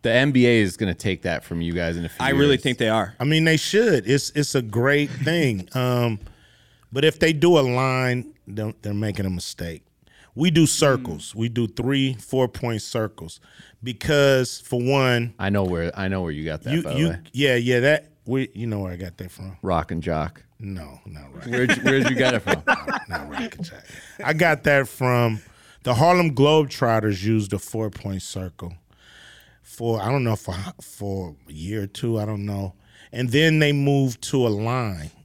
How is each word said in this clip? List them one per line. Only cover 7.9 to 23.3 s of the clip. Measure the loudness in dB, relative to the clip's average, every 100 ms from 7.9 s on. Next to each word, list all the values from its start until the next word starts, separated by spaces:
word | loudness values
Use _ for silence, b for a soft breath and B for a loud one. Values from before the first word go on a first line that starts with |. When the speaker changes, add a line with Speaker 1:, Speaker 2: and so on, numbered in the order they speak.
| 0 0 -2 -4 -18 -12
Speaker 3:
they're, | -8 -8 -8
they're | -6 -4
making | -4 -4 -4
a |
mistake. | -4 -8 -10 -12 -12 _ _ _ b b
We | -2 2
do | 4 4
circles. | 4 2 2 -2 -12 -12
Speaker 2:
Mm. | -6
Speaker 3:
We | -4
do | -2 -4
three, | -4 -2 0 -2 -4
four-point | -4 0 0 -2 -6 -6
circles | -6 -6 -6 -8 -18 -18 b b b b
because, | -12 -8 0 4 6 4 2 -6
for | -6 -2
one, | 2 2 4 2 -2 -4
Speaker 1:
I | -2
know | 0 0
where, | -2 -4 -4
I | -4
know | -2
where | -4
you | -6 -6
got | -8
that, | -4
Speaker 3:
you, | -4
Speaker 1:
by | -2
the | -2
Speaker 3:
you, | -2
Speaker 1:
way. | -2 -10
Speaker 3:
yeah, | -2 2 2
yeah, | 2 2
that, | 4 2 -2 _ -6
we, | -4 -4 -8
you | -6
know | -6
where | -6
I | -8
got | -12 -12
that | -16
from. | -14 -16 -10
Speaker 1:
Rock | -2 -2 -2
and | -6
Jock. | -4 -4 -4 -8 _ _
Speaker 3:
No, | -12 -12 -14 -18 -20
not | -20 -20
Rock. | -16 -6
Speaker 1:
Where'd | 0 2 2
you, |
where'd | 2 2 2
you | 2
get | 2
it | 2
from? | 0 -2 0
Speaker 3:
<laughs> | -2 -2 -8 -8
Not | -10
Rock | -8